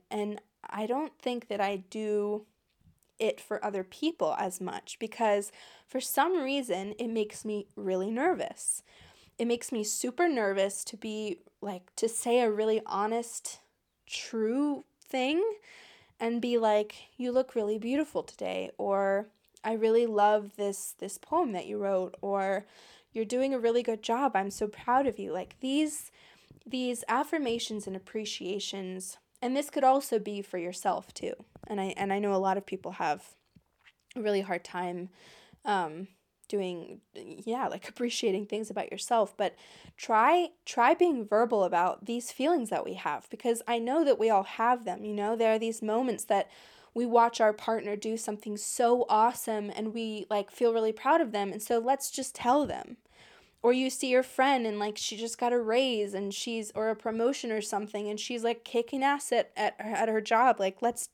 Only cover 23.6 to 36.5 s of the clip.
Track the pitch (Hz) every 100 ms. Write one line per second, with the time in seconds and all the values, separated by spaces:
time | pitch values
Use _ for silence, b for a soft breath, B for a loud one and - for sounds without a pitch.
23.6 | 233 240 233 220 - 233 277 196 196 -
24.6 | 208 - - 254 269 214 196 175 185 -
25.6 | 262 285 302 294 - b b b b b
26.6 | - 254 247 233 - 240 294 320 254 233
27.6 | - 214 202 190 - 220 208 - 180 196
28.6 | - 196 185 185 - - _ - 247 269
29.6 | 285 - 262 269 269 220 208 202 196 185
30.6 | 175 185 196 180 - - - - - -
31.6 | - 202 190 - 196 196 202 190 190 190
32.6 | - 185 170 185 165 180 - _ _ -
33.6 | _ _ _ _ _ 254 214 202 196 175
34.6 | - 180 180 175 180 B B B B B
35.6 | 269 196 160 160 196 _ _ _ -